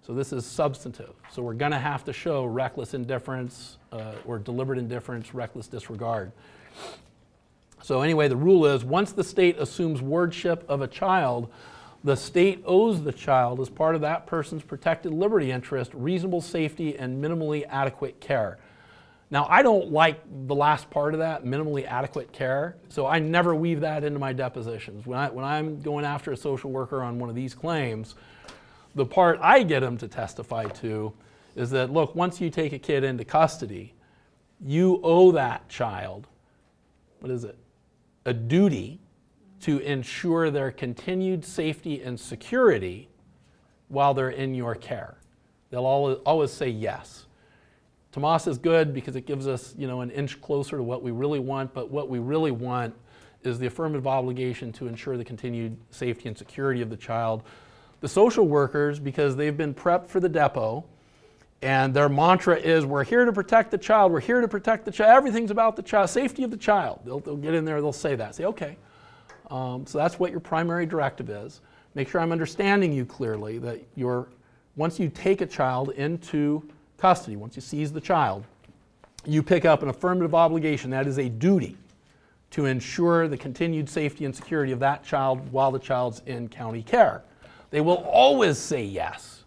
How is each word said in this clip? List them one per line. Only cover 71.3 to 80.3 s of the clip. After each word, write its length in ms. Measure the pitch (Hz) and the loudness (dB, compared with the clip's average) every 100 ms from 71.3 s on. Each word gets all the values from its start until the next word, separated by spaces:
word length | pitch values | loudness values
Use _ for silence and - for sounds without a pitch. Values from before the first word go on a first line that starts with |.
| 104 113 - _ _ _ 143 | -10 -12 -18 _ _ _ -8
Make 120 | 131 | -4
sure 140 | 180 | -2
I'm 100 | 165 | -2
understanding 640 | 165 156 - 196 202 180 | -2 -4 -2 2 2 2
you 120 | 143 120 | 0 -4
clearly 520 | - 120 107 107 113 | -6 -4 -4 -6 -8
that 220 | 120 117 - - | -8 -10 -12 -6
you're, 320 | 123 123 123 - _ _ _ - | -2 -2 -4 -16 _ _ _ -4
once 240 | 160 170 | -4 -2
you 100 | 165 | -4
take 320 | - 190 196 | -2 0 2
a 60 | 180 | 0
child 440 | - 131 127 139 | -2 0 0 -4
into 760 | - 143 170 170 151 147 151 151 - _ _ | -4 -4 -4 -4 0 0 0 -4 -20 _ _
custody, 400 | 185 180 - 104 | 4 4 0 -10
once 180 | 107 - | -12 -14
you 60 | |
seize 300 | - 147 151 | -8 -4 -4
the 100 | 156 | -6
child, 420 | - 175 131 98 110 _ _ _ _ _ - - - | 0 2 2 0 -8 _ _ _ _ _ -20 -18 -2
you 160 | 156 | 0
pick 240 | 147 180 170 | 4 4 6
up 160 | 151 | 4
an 80 | 151 | 2
affirmative 460 | 123 180 180 170 | -2 0 0 2